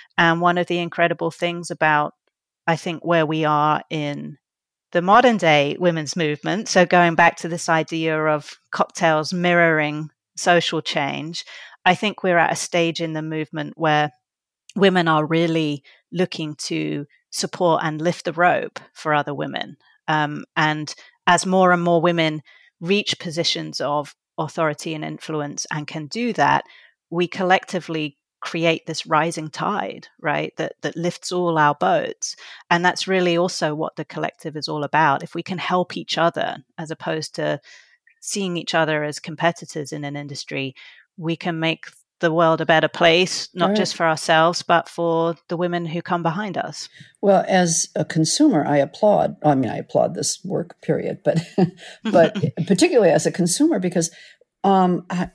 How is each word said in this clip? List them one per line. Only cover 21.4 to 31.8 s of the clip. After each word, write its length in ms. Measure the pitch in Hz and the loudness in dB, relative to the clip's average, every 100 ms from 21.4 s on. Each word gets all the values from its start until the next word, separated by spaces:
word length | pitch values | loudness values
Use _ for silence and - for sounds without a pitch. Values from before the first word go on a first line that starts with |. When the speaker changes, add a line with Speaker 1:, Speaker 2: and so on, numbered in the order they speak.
Speaker 1:
more 280 | 190 185 180 | 4 4 6
and 100 | 175 | 4
more 180 | 175 170 | 4 4
women 400 | 165 170 160 156 - - _ - | 4 2 0 -2 -10 -20 _ -10
reach 380 | 170 202 - - | -2 -2 -2 -6
positions 640 | 175 156 160 170 156 156 | -6 -4 -4 -4 -6 -6
of 320 | 139 147 147 - _ - | -4 -2 -4 -12 _ -8
authority 560 | 156 - 160 147 170 | -6 -2 -2 -2 -8
and 100 | 156 | -8
influence 600 | 156 156 - 156 143 147 - | -8 -10 -8 -6 -6 -8 -8
and 160 | 151 147 | -8 -8
can 200 | 160 151 | -10 -10
do 260 | 220 240 | -6 -4
that, 320 | 185 143 143 - - _ _ - | 0 2 2 -2 -16 _ _ -8
we 160 | 170 180 | -4 -4
collectively 880 | - 185 190 - 190 156 160 151 - _ _ | -2 2 2 0 -8 -6 -6 -6 -10 _ _
create 460 | - 170 165 165 - | -10 -2 0 0 -4
this 180 | 160 | -10
rising 440 | - 160 160 165 156 | -2 0 0 -4 -10
tide, 560 | - 160 202 98 - - _ | -6 -4 -4 -6 -10 -18 _
right, 320 | 156 147 156 - | -4 -4 -4 -6
that, 160 | 160 - | -8 -6
that 140 | - - | -8 -4
lifts 360 | 170 - - | -6 -6 -6
all 260 | 180 175 160 | -4 0 2
our 160 | 147 | 2
boats. 640 | 147 | 2